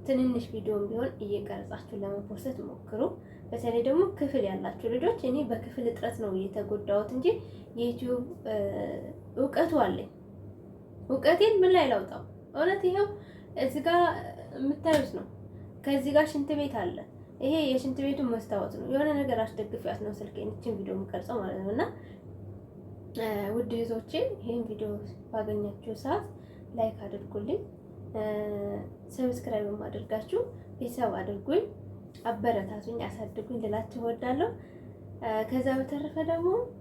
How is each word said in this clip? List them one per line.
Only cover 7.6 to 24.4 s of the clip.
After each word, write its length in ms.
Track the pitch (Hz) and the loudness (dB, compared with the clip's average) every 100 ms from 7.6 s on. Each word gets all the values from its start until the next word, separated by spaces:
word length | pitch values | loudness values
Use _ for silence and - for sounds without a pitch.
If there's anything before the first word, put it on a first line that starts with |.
| - 233 | -12 -2
የዩቲዩብ፣ 480 | 240 240 247 247 247 - | -2 0 0 0 -2 -8
እ፣ 120 | 220 214 202 190 - - - - - - | -4 0 0 -2 -4 -4 -8 -12 -10 0
እውቀቱ 440 | 269 - 330 311 | 2 4 4 6
አለኝ። 300 | 202 - - - - - - - - - - - - | 4 2 -4 -12 -18 -16 -14 -16 -18 -18 -18 -16 -2
እውቀቴን 520 | 262 285 349 427 415 | 4 6 8 8 10
ምን 140 | 370 | 10
ላይ 160 | 370 277 | 10 8
ላውጣው? 340 | 214 185 - - - - | 4 2 -8 -12 -14 -8
እውነት 320 | 269 330 392 | 2 4 4
ይኸው 240 | 370 381 415 415 - - - - | 4 4 2 0 -12 -16 -12 0
እዚህ 260 | 262 285 | 0 2
ጋር 180 | 311 349 339 - - - - | 4 6 6 4 -6 -10 -12
የምታዩት 600 | - 269 294 330 302 262 | -2 0 2 6 6 4
ነው። 120 | - - - - - - - | -4 -8 -12 -14 -14 -14 -6
ከዚህ 300 | - 277 254 | 2 2 6
ጋር 160 | 294 311 | 6 6
ሽንት 260 | 294 277 | 2 0
ቤት 220 | 294 285 240 | 0 0 0
አለ። 300 | 180 175 - - - - | -2 -4 -10 -16 -18 -2
ይሄ 220 | 269 320 | 2 4
የሽንት 360 | 294 262 262 262 | 4 2 2 0
ቤቱ 240 | 277 269 254 | 0 2 0
መስታወት 500 | 226 - 202 - - | 0 0 -2 -2 -4
ነው። 120 | - | 0
የሆነ 280 | 269 302 285 | 4 4 4
ነገር 240 | 262 233 | 2 2
አስደግፊያት 600 | 220 - 208 226 - 202 | 0 -2 -4 -4 -4 -4
ነው 120 | 208 | -4
ስልኬን 360 | 202 202 202 208 | -6 -8 -6 -6
እችን 260 | 208 240 202 | -4 -4 -4
ቪዲዮ 180 | 190 | -2
የምቀርጸው 440 | 190 196 180 175 - | -4 -4 -6 -4 -4
ማለት 200 | 190 185 | -2 -4
ነው። 140 | 190 | -2
እና 120 | 226 403 - - - - - - - - - - - - - | 0 0 -2 -14 -16 -14 -14 -12 -14 -16 -18 -16 -16 -12 -4
እ፣ 100 | 220 208 202 | -2 0 0
ውድ 220 | 220 240 | 0 0
እህቶቼ 380 | 233 233 226 - 311 523 | 0 0 -2 -2 0 0
ይሄን 280 | 415 | -2